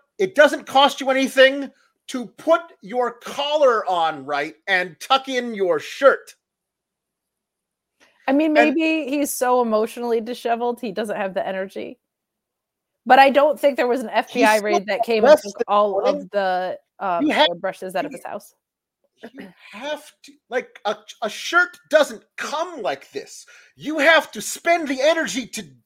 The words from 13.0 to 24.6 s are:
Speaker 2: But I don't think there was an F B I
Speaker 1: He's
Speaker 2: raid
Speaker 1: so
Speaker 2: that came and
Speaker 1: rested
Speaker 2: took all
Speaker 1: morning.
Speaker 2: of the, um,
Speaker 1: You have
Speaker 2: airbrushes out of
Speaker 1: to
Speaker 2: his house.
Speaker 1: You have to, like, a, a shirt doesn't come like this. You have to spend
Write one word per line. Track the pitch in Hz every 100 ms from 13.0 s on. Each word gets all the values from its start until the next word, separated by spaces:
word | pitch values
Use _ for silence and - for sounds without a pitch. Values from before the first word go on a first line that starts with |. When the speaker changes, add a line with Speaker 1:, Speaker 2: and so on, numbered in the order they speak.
| 233
Speaker 2:
But | 262
I | 277
don't | 269 294 -
think | 285 254
there | 247
was | 247
an | 220
F | 208 -
B | 247
I | 220 214
Speaker 1:
He's |
Speaker 2:
raid | 208 208
Speaker 1:
so | 196
Speaker 2:
that | 196
came | - 226
and | 240
Speaker 1:
rested | 302 208 -
Speaker 2:
took | 233
all | 202 208
Speaker 1:
morning. | 196 240 294
Speaker 2:
of | 185
the, | 202 190 185 185 - _ -
um, | 196 175 294
Speaker 1:
You |
have | 220 -
Speaker 2:
airbrushes | 170 190 - 185 185
out | 165
of |
Speaker 1:
to | -
Speaker 2:
his | -
house. | 208 - _ _ _ _ _ _ _ 233
Speaker 1:
You | 269 196 _ -
have | 202 277 294 - _
to, | - - -
like, | 254 247 - 202
a, | 214 - -
a | 214
shirt | - - 349 359 - -
doesn't | 302 277 214 _ -
come | 226 294 359 320
like | 180 135 -
this. | - - - - - _ _
You | 196 311
have | 285 320 -
to | 220
spend | - -